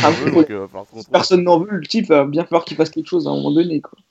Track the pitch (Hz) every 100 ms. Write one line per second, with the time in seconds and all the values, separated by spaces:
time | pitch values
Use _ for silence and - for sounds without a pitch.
0 | 151 165 143 165 156 104 95 95 101 113
1 | 107 175 175 180 180 170 202 196 151 226
2 | 190 151 139 147 170 170 - 151 160 160
3 | 156 175 147 143 143 147 175 151 - -
4 | _